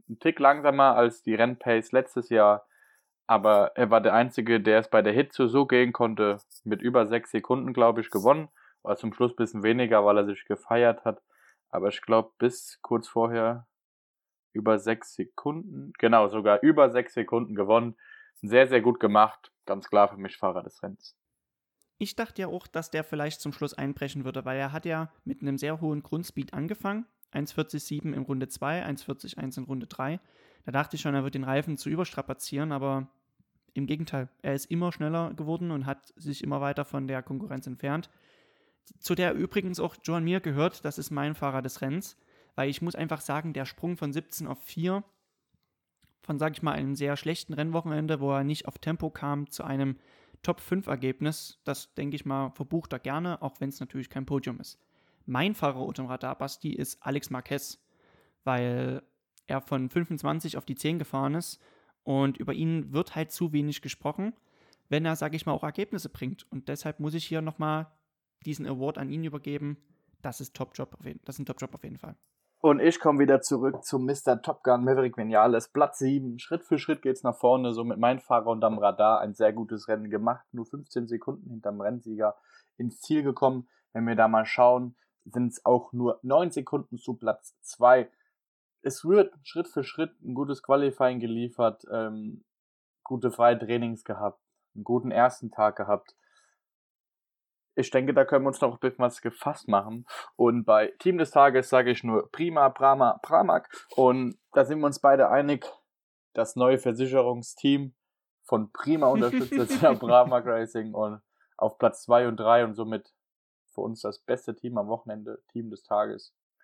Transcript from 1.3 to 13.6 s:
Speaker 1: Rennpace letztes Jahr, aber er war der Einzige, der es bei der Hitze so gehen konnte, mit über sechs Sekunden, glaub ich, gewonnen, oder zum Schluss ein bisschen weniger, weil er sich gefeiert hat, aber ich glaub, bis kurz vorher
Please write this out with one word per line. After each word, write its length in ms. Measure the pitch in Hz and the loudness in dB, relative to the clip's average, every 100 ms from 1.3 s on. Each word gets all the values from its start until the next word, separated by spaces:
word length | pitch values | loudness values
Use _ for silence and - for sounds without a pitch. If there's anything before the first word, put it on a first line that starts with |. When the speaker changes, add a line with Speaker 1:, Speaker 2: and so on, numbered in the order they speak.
Speaker 1:
Rennpace 600 | 110 120 120 123 113 - | 2 2 0 0 0 2
letztes 340 | 131 131 127 117 | 0 0 -4 2
Jahr, 400 | 113 104 104 - _ _ _ _ _ - | 6 6 6 -2 _ _ _ _ _ 0
aber 460 | 110 107 104 101 - | 4 6 6 4 2
er 120 | 113 | 4
war 120 | 113 | 4
der 120 | 107 | 6
Einzige, 460 | 110 123 - 117 113 | 4 2 0 0 2
der 200 | 104 110 | 6 4
es 100 | 110 | 6
bei 120 | 110 | 4
der 120 | 104 | 4
Hitze 340 | 113 139 - 123 | 2 0 0 2
so 180 | 135 131 | 2 4
gehen 280 | 123 123 | 4 4
konnte, 460 | - 117 107 104 101 - - 110 | 2 0 2 0 0 -6 -14 -6
mit 160 | 101 | -4
über 240 | 120 123 107 | 2 2 2
sechs 260 | 117 - | 0 -2
Sekunden, 400 | 110 - 127 127 | -4 -2 -2 -2
glaub 260 | 123 117 113 | 2 4 4
ich, 120 | 107 | -2
gewonnen, 400 | 104 110 151 151 _ _ _ | 2 4 4 0 _ _ _
oder 140 | - 101 | -6 -4
zum 160 | 113 | -4
Schluss 180 | - 123 | 0 0
ein 60 | - | 0
bisschen 260 | 113 107 | -4 0
weniger, 400 | 107 120 117 110 | 0 2 4 6
weil 140 | 104 104 | 6 4
er 80 | 101 | 2
sich 180 | 98 | -4
gefeiert 600 | - 101 - 117 120 113 117 | -6 -8 -2 2 4 2 -2
hat, 160 | 107 _ _ _ _ _ | -6 _ _ _ _ _
aber 180 | - 98 | -4 -2
ich 140 | - | -4
glaub, 360 | - 113 113 - | 2 2 2 0
bis 420 | 120 123 - - | 0 0 -10 -18
kurz 260 | - 117 117 | -4 -4 -2
vorher 580 | 120 117 117 113 120 | -2 0 0 -2 -4